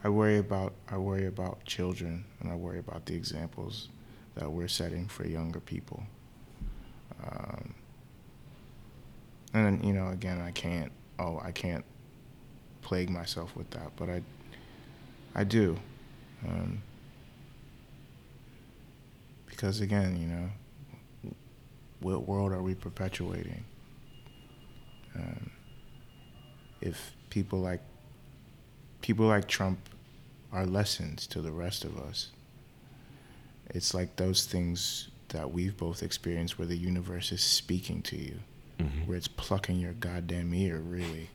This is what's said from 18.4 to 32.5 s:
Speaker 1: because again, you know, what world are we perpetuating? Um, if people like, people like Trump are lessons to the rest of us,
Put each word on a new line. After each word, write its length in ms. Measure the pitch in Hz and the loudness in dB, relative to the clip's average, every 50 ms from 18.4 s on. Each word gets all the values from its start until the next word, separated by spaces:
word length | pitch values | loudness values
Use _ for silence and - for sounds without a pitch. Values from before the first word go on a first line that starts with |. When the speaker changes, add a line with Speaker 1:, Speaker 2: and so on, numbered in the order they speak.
| - - - - - - - - - - - - - - - - - - - - - | -18 -18 -18 -18 -18 -18 -18 -18 -18 -18 -18 -18 -20 -20 -20 -20 -18 -18 -18 -18 -16
Speaker 1:
because 340 | - - - - 95 101 107 | -14 -6 0 2 2 4 4
again, 340 | 104 95 104 101 95 92 90 | 4 6 6 6 6 6 4
you 100 | 87 82 82 | 4 2 2
know, 1040 | 85 85 87 92 101 104 - - - - - - - - - - - - - - - - - - - - - - - - - - - - | 0 0 0 -2 -4 -6 -10 -14 -16 -16 -14 -14 -14 -16 -16 -18 -16 -10 -8 -8 -8 -10 -14 -18 -18 -18 -18 -18 -18 -18 -18 -18 -12 -4
what 260 | - 92 95 67 60 | 0 2 2 2 2
world 260 | - 98 98 98 98 | 2 4 4 4 4
are 100 | 95 92 | 4 4
we 120 | 92 92 92 | 2 2 0
perpetuating? 920 | 92 - 90 85 - 95 95 - - 87 87 90 87 85 85 82 - - - - - - - - - - - - - - - - - - - - - - - - - - - - - - - - | 0 -2 -6 -2 0 -2 0 0 0 0 0 0 -2 -2 -2 -4 -6 -8 -10 -12 -16 -16 -16 -16 -16 -16 -16 -16 -16 -16 -16 -16 -16 -18 -18 -18 -16 -16 -16 -16 -16 -16 -16 -16 -16 -16 -10 -6
Um, 360 | 50 50 - 50 - - - - - - - - - - - - - - - - - - - - - - - - - - - - - | -6 -4 -4 -4 -6 -6 -8 -10 -14 -16 -16 -16 -14 -14 -14 -16 -16 -16 -16 -16 -18 -18 -16 -16 -16 -16 -16 -18 -18 -18 -18 -10 -4
if 320 | - 90 82 - - - - - - - | -4 -4 -2 -4 -8 -10 -12 -16 -14 -2
people 300 | - 107 92 - - 95 | 2 2 2 4 2 2
like, 240 | 92 90 90 87 - - - - - - - - - - - - - - - - - - - - - - - - | 4 2 2 0 -2 -8 -18 -18 -18 -18 -18 -18 -18 -18 -18 -18 -18 -20 -20 -20 -20 -20 -20 -20 -18 -18 -14 -4
people 240 | - - 110 101 110 | 2 4 8 10 10
like 200 | 110 107 104 - | 10 10 8 8
Trump 320 | - - - 98 95 92 92 - - - - - - - - - - - - - - | 4 2 4 4 4 4 2 -2 -12 -14 -16 -16 -18 -18 -18 -18 -18 -18 -18 -14 -4
are 120 | - 92 95 | 0 2 4
lessons 640 | 90 92 101 104 98 - - 85 80 73 - - | 6 6 6 6 6 4 0 0 -2 -2 -4 -6
to 160 | - - - | -4 -2 -2
the 100 | 78 80 | 0 0
rest 320 | 78 82 85 90 98 - - | 0 0 0 0 0 -2 -4
of 140 | 80 76 71 | -4 -4 -4
us, 320 | 69 73 - - - - - - - - | -6 -4 -4 -4 -6 -6 -10 -18 -20 -20